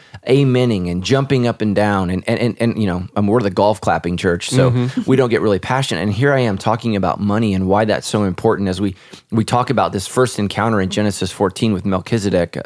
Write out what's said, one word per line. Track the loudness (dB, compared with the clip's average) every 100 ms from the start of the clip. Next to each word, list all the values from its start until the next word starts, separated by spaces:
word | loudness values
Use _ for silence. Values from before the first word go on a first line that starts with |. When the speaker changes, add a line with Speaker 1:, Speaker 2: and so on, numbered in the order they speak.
| -14 -12 0
Speaker 1:
amening | 2 4 2 2 0 -2
and | -4
jumping | 0 0 2 0 0
up | 0
and | 0 2
down. | 2 2 0
And, | -2 -2
and, | 0
and, | -2 0
and, | -2 0
you | -2
know, | -2 -4 -2
I |
mean, | 2
we're | 2
the | 2
golf | 2 2 2
clapping | 0 0 -2 -2
church, | 0 -2 0
so | 2 2
Speaker 2:
Mm-hmm. | 2 -2 -4 2
Speaker 1:
we | 2
don't | 2
get | 2
really | 2 0
passionate. | 0 -2 -2 -2
And | -2
here | 0 2
I | 2
am | 2 0
talking | -2 -2 0 0
about | 0 -2
money | 0 0 0 0
and | 2
why | 2 2
that's | 0 -2
so | -2 -2
important | 0 0 0 -2
as | -2
we, | -4 -6 -16 -20 _
we | -2 0
talk | 0 0
about | 0 0
this | -2 -4
first | 0 0 0
encounter | -4 -2 0 0
in | 0
Genesis | 0 -2 -2 -6
fourteen | -2 -2 0 -2
with | 0 -2
Melchizedek, | -4 -2 -2 0 0 -2 -6